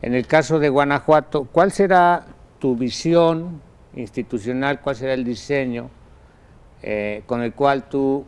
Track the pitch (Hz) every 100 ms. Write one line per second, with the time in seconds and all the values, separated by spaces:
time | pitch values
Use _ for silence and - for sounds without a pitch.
0 | - 123 120 156 143 160 147 135 143 143
1 | - 156 - 151 131 175 190 185 196 185
2 | 175 175 - - - _ 139 120 123 -
3 | 165 170 165 165 170 165 - _ - 135
4 | 117 - 117 120 104 127 135 139 - 123
5 | 131 131 123 120 - 143 127 120 123 -
6 | - - - _ _ - - - - 107
7 | 104 104 107 120 120 104 139 139 - 139
8 | 135 139